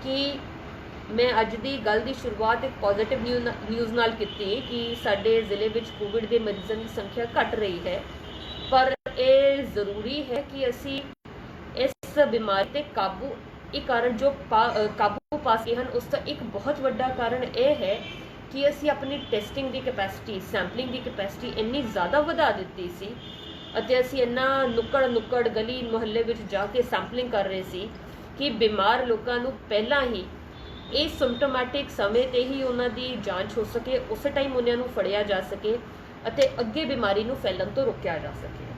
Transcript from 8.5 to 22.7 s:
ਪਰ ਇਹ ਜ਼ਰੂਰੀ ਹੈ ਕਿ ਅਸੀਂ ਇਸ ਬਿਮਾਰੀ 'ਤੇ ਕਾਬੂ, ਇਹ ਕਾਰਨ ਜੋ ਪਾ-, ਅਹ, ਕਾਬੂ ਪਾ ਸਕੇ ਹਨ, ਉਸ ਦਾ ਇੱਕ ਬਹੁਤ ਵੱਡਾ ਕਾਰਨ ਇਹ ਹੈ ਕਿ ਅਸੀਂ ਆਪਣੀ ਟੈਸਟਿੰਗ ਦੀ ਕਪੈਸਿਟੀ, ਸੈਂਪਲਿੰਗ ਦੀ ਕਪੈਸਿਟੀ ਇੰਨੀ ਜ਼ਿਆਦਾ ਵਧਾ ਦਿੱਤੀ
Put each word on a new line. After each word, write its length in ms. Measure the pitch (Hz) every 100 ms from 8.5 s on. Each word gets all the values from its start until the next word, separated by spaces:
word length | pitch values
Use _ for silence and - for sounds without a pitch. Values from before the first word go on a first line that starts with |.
| - -
ਪਰ 240 | 262 262 269 - -
ਇਹ 460 | 254 269 277 277
ਜ਼ਰੂਰੀ 600 | 240 190 196 202 214 285
ਹੈ 180 | 262 247
ਕਿ 280 | 285 269 254
ਅਸੀਂ 320 | 240 277 269 269 - - - - - - -
ਇਸ 420 | 269 - - -
ਬਿਮਾਰੀ 500 | 277 226 220 196 196
'ਤੇ 140 | - 196 -
ਕਾਬੂ, 400 | 190 190 269 - - - - 285
ਇਹ 60 |
ਕਾਰਨ 360 | 285 240 240 226
ਜੋ 180 | 269 277 -
ਪਾ-, 240 | 220 233 214
ਅਹ, 100 | 214
ਕਾਬੂ 500 | - 208 208 _ -
ਪਾ 180 | 262 226
ਸਕੇ 200 | 226 233
ਹਨ, 120 | 254
ਉਸ 160 | 240
ਦਾ 140 | - 277 -
ਇੱਕ 160 | 294
ਬਹੁਤ 360 | 226 202 254 294
ਵੱਡਾ 280 | 262 220 254
ਕਾਰਨ 360 | 254 233 247
ਇਹ 320 | 247 220 262 285
ਹੈ 260 | 190 220 - - - - -
ਕਿ 180 | 269 277
ਅਸੀਂ 200 | 285 294
ਆਪਣੀ 360 | 302 269 285 -
ਟੈਸਟਿੰਗ 400 | 214 202 - 269
ਦੀ 80 | 262
ਕਪੈਸਿਟੀ, 600 | 254 226 196 - - 196
ਸੈਂਪਲਿੰਗ 500 | - 208 180 226 254
ਦੀ 80 | 247
ਕਪੈਸਿਟੀ 500 | 247 220 196 - 247
ਇੰਨੀ 340 | - 220 269
ਜ਼ਿਆਦਾ 400 | 240 202 180 285
ਵਧਾ 300 | 302 330 294
ਦਿੱਤੀ 380 | 196 185